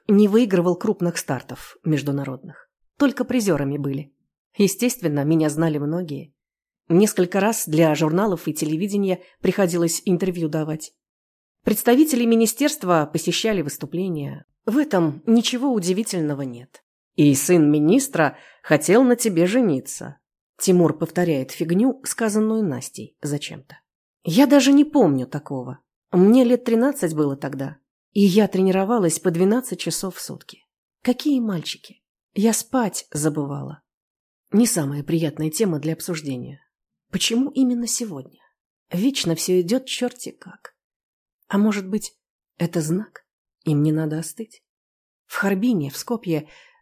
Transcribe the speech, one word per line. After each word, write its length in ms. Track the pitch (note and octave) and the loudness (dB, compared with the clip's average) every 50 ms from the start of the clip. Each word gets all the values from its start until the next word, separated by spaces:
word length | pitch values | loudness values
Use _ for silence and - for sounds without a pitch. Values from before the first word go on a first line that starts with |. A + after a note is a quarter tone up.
| _ - | _ 2
не 200 | G3 G3+ G#3+ G3 | 4 6 6 6
выигрывал 480 | G#3 A#3 B3 G3 F#3+ F3 E3+ F3+ F3 | 4 2 2 2 2 2 2 2 0
крупных 400 | F3 - G#3+ G3+ - E3+ E3+ E3 | -2 -2 -4 -2 -2 -2 -4 -4
стартов 600 | - - - C3 B2 - - A#2+ - - - - _ - | -6 -6 -6 -8 -8 -8 -12 -16 -16 -18 -20 -16 _ -4
международных. 840 | D#3+ D3+ C3+ C3+ C#3+ C#3 C#3 C3+ C3 C3 C3 - E3+ - - - _ _ _ _ _ _ - | -2 -2 -2 -2 -4 -4 -4 -6 -8 -10 -12 -14 -18 -20 -20 -20 _ _ _ _ _ _ 0
Только 260 | C#4+ B3+ - - B3 | 0 0 0 -2 -4
призерами 520 | - - B3 G3+ G3 D3+ C#3+ C#3 C#3 C#3+ | -2 -2 -2 0 0 0 0 -2 -4 -4
были. 380 | D3 C#3 C#3 C#3 D3 D3 - _ _ _ _ _ _ _ _ _ | -4 -6 -6 -6 -8 -10 -14 _ _ _ _ _ _ _ _ _
Естественно, 640 | - G3+ F#3+ - - A#3+ B3 - - F3 D3+ D3 C#3+ C#3 | 0 0 0 0 0 -2 -2 -2 -2 -4 -2 -2 0 0
меня 260 | D3+ E3 D#3 D#3 D3+ | 2 2 2 2 0
знали 280 | D3 D#3+ E3 D#3+ D3+ C#3+ | 0 0 0 0 -2 -2
многие. 560 | D3 D3 E3 F3+ F3+ D3+ C#3 C#3 - - _ _ _ _ _ _ _ _ _ _ _ - | -4 -4 -4 -6 -6 -8 -10 -12 -14 -16 _ _ _ _ _ _ _ _ _ _ _ 2
Несколько 520 | E3 F#3 G#3+ G#3 - F#3+ F3+ F3+ - G3 | 4 4 4 4 2 0 0 0 0 0
раз 280 | G3 A3+ A3 - - D#3+ | 0 0 -2 -4 -4 0
для 260 | D3+ D#3+ E3 D#3 D3 | 2 4 4 4 4
журналов 540 | D3 D#3+ D3+ D#3+ F#3 A3 G#3 F3 - - D#3+ | 2 0 0 0 0 0 0 -2 -4 -6 -6
и 60 | D3+ | -6
телевидения 640 | - D3+ D3+ D#3 D#3 G#3+ F#3+ G#3 G3+ G3 F#3+ F3+ F3+ - _ _ _ | -4 -4 -4 -2 -4 -4 -2 -2 0 0 0 -2 -4 -6 _ _ _
приходилось 600 | - F#3+ F3 G3+ G3 E3+ F3 E3+ E3+ E3 E3 - - | -2 -2 0 2 0 0 0 0 0 0 -2 -2 -2
интервью 440 | G3 F3 E3 G3 F#3 F3 F3 D#3+ D3+ | -2 0 0 0 -2 -4 -4 -4 -4
давать. 460 | D#3+ D#3 D3+ D#3 D3+ D#3 - - _ _ _ _ _ _ _ _ _ _ _ _ _ _ - | -4 -4 -4 -4 -6 -8 -10 -16 _ _ _ _ _ _ _ _ _ _ _ _ _ _ -2
Представители 600 | A#3 G#3+ - - A#3+ B3 C#4 D#4 D4+ C4 A#3 A#3+ | -2 -2 0 2 4 4 4 4 4 2 0 2
министерства 840 | A#3 A3+ A3+ A3+ A3 - - C#4+ D4 D4 - F#3+ F3+ F3 D#3 D3 D3 | 2 4 4 2 2 0 0 -2 -2 -2 -2 0 0 2 2 2 0
посещали 480 | - D#3+ - F3 E3 - - A3 G#3 F3+ | -4 -4 -2 -2 -2 -2 -2 -2 -2 -2
выступления. 840 | C#3+ C#3+ - - D3+ - - F3 F#3+ F#3 E3 D3 C#3 C#3 C#3 - - _ _ _ - | -4 -6 -8 -10 -10 -8 -6 -6 -4 -4 -6 -6 -8 -10 -12 -14 -18 _ _ _ -6
В 140 | A3 A3 D4+ | -2 0 0
этом 440 | D4 D4+ - F3+ E3 D#3 C#3 - - | 0 2 2 2 2 0 -2 -2 2
ничего 460 | A#3 A3+ A#3+ A3 - B3+ A#3 C4+ C#4 | 4 4 4 4 0 -2 -2 -2 0
удивительного 680 | A#3+ G#3 E3+ F3+ F#3 G#3 G#3+ - F#3+ F3 D#3 D3+ C#3+ C#3 | 0 0 0 0 -2 -2 -2 -4 -4 -4 -2 -4 -4 -4
нет. 400 | C#3 B2+ A#2+ A#2 B2 - _ - _ _ _ _ _ _ _ | -6 -8 -10 -14 -18 -20 _ -20 _ _ _ _ _ _ _
"И 180 | - D3 D3 C3+ | 4 4 4 4
сын 360 | - - F3+ F3+ E3 D3 D3 | 4 2 2 4 4 6 4
министра 640 | D3+ D3+ D3+ D#3+ A3+ C#4 C4+ - - E3+ D3+ C3+ - - - - _ _ | 4 4 4 4 4 2 2 0 -2 0 0 0 -2 -6 -20 -20 _ _
хотел 400 | - - D#3 D3 - - G3 B3 | -2 0 0 2 4 4 4 6
на 140 | C4+ B3 A#3+ | 6 4 2
тебе 300 | A#3+ - A3 F3 E3 F3 | 2 0 0 2 2 2
жениться". 720 | F#3 A3 C4 A#3 F#3 C#3 C3 - - - - - C#3+ D3 _ _ _ _ _ _ _ _ - | 2 2 2 2 2 0 -2 -4 -8 -14 -14 -14 -16 -18 _ _ _ _ _ _ _ _ -4
Тимур 380 | - F#3+ F3+ F3+ E3 D3+ D#3 | 2 4 4 6 6 4 2
повторяет 540 | - E3+ E3 - F3+ F3+ E3+ D3 C3 C3 - | 0 -6 -4 -2 -2 0 0 0 -2 -4 -6
фигню, 500 | - - E3 E3 F3 G3 B3 C4+ B3 - - | -6 -6 -4 0 0 2 2 0 0 -4 -8
сказанную 580 | - - - A3+ G#3+ G3+ G#3+ G#3+ G#3+ A3 A3 | -10 -6 -4 -4 -2 0 0 0 0 0 -2
Настей 540 | G#3 D#3+ B2+ A#2 - - - - A2+ - _ _ | -2 -2 -4 -6 -10 -12 -14 -16 -18 -18 _ _
зачем-то. 580 | - C#3+ D3 C#3+ - - - C#3+ - - - - _ _ _ _ _ _ _ _ | -8 -6 -6 -6 -8 -10 -14 -16 -20 -20 -20 -20 _ _ _ _ _ _ _ _
Я 240 | - E3+ D#3+ B3 C#4+ | -6 0 2 4 4
даже 260 | A#3 C#4+ C#4 B3 C#4 | 6 6 6 6 6
не 120 | C#4 D4 D4 | 6 6 4
помню 420 | D4+ - C#4 G3+ D#3 C#3 C3 B2 | 4 4 4 4 4 4 0 -2
такого. 540 | - - C#3+ - - C#3 C3 B2 C3 C3+ - _ _ _ _ _ _ | -6 -8 -10 -10 -8 -10 -10 -10 -12 -14 -16 _ _ _ _ _ _
Мне 320 | - F3+ F#3+ G#3 A#3+ C4 B3 | 2 4 6 6 6 6 6
лет 200 | A#3 B3 A#3+ - | 4 2 0 0
тринадцать 500 | A#3+ A3+ A3+ B3 C#4+ C#4 - F3+ D#3+ D#3 | 0 2 2 2 0 -2 -2 -4 -2 0
было 220 | D3+ D3 C#3 C#3 | 0 -2 -2 -2
тогда, 400 | C#3 D3 C#3 C#3 C3 C3+ C#3+ - _ _ _ _ _ _ _ | -6 -8 -8 -8 -8 -10 -10 -12 _ _ _ _ _ _ _
и 100 | - G3+ | 2 4
я 260 | G3+ F#3 F3 A3 G#3 G3 | 4 4 6 4 2 2
тренировалась 680 | - F#3+ F#3+ F#3+ F#3 F#3+ G3 G#3 B3 A3 F3 D#3+ - - | 2 2 2 2 2 0 0 0 0 0 0 0 0 0
по 120 | - F#3 | -2 -2
двенадцать 500 | E3 E3+ F#3 G3+ A3+ B3+ B3+ - F3+ - | 0 2 2 2 2 0 -2 -6 -8 -8
часов 360 | - E3+ - - G3 F#3 - | -8 -6 -6 -6 -8 -10 -10
в 40 | - | -12
сутки. 440 | - - - - - - - _ _ _ _ _ _ _ _ _ | -14 -14 -14 -16 -18 -20 -20 _ _ _ _ _ _ _ _ _
Какие 380 | - B3 B3 B3 - D4+ C#4 B3+ | -2 -2 -2 -2 0 -2 0 0
мальчики? 640 | A3+ G#3+ F#3 D#3 - - - - - - - _ _ _ _ _ _ _ - G3 | 0 -2 -4 -4 -6 -8 -12 -14 -16 -20 -20 _ _ _ _ _ _ _ -2 0
Я 140 | G#3 A3+ | 0 2
спать 540 | G#3+ - - _ - B3+ A3+ F3+ - - - _ | 0 0 -4 _ -2 -2 -2 -2 -4 -8 -12 _
забывала. 720 | - D3 D3+ D#3 D3 D#3 C#3+ C#3+ C#3+ C#3 C#3 C#3 D3 - _ _ _ _ _ _ _ _ _ _ _ _ _ _ | -6 -4 -2 -2 -2 -4 -6 -6 -8 -10 -10 -12 -14 -18 _ _ _ _ _ _ _ _ _ _ _ _ _ _
Не 140 | G3+ G#3+ B3 | 2 4 4
самая 360 | - - F3 C#3+ C#3 C#3+ D3 | 4 2 -2 -2 -4 -4 -6
приятная 460 | C#3+ - E3+ D#3+ E3 C#3+ D3+ D3+ D#3 D#3 | -4 -2 -2 0 -2 -2 -4 -4 -4 -4
тема 300 | D#3 - A3 F#3 D#3 C#3 | -2 -2 -2 0 -2 -2
для 160 | C#3+ D#3+ D#3+ | -4 -4 -6
обсуждения. 640 | - - F#3 E3+ D#3 D3+ C#3 C3 B2 B2 C3 C#3 - _ _ _ _ _ _ _ _ _ _ | -6 -6 -8 -8 -8 -8 -8 -8 -8 -10 -12 -16 -20 _ _ _ _ _ _ _ _ _ _
Почему 400 | - F3+ - - A3+ B3 C4+ C#4+ | -6 -4 -2 0 0 0 -2 0
именно 360 | - C4 C4 B3 B3 A#3+ A#3 | 0 0 0 0 0 -2 -4
сегодня? 540 | A3 - - A#3 G#3 D#3 C3+ C3 - _ _ _ _ _ _ _ _ _ _ _ - | -4 -6 -6 -6 -8 -10 -12 -14 -16 _ _ _ _ _ _ _ _ _ _ _ -6
Вечно 420 | F3+ F3+ A3+ C#4 C4+ - - E3 D#3+ | -4 -2 0 0 0 -2 -2 -2 -2
всё 260 | - - F#3 F3+ F#3 | -2 0 0 2 2
идёт 240 | F3 E3+ A#3+ C4 C4 | 2 0 -2 -2 -2
чёрти 460 | - - - B3 A#3+ - - - - | -4 -8 -6 -6 -6 -6 -10 -16 -16
как. 420 | - - - F3+ - - - - _ _ _ _ _ _ _ _ _ _ _ _ _ _ _ - | -16 -18 -20 -20 -20 -20 -20 -20 _ _ _ _ _ _ _ _ _ _ _ _ _ _ _ -4
А 80 | - | 0
может 320 | G3+ G#3 A3 G3+ G3+ F#3+ F#3 | 0 2 2 0 -2 -6 -6
быть, 260 | G#3 G#3 - - _ _ _ _ _ _ _ _ _ - | -6 -6 -8 -10 _ _ _ _ _ _ _ _ _ -6
это 240 | E3+ E3 - E3+ | -6 -4 -4 -4
знак? 420 | D3+ D#3 F3 G#3 G#3+ - - - _ _ _ _ _ _ _ _ - | -2 -2 -2 -4 -4 -8 -16 -20 _ _ _ _ _ _ _ _ -2
Им 180 | D#3+ D3 C#3+ | 0 0 2
не 80 | D3+ D#3 | 2 2
надо 280 | D#3 D#3 D#3+ D3+ D#3 D#3+ | 0 0 -2 -4 -4 -6
остыть. 440 | D#3 - - - A3 - - _ _ _ _ _ _ _ _ _ _ _ _ _ _ | -8 -10 -12 -14 -16 -16 -18 _ _ _ _ _ _ _ _ _ _ _ _ _ _
В 120 | - - | -10 -6
Харбине, 520 | - G3 G3+ G3 F#3+ A#3 B3+ A3 E3 C#3 C#3 | -2 -2 0 0 0 0 0 0 0 -2 -6
в 80 | - | -8
Скопье, 500 | - - - A#3 A3 - F3 D#3+ D3 D3+ - - - _ _ _ _ | -10 -8 -8 -8 -6 -4 -4 -4 -4 -6 -8 -18 -20 _ _ _ _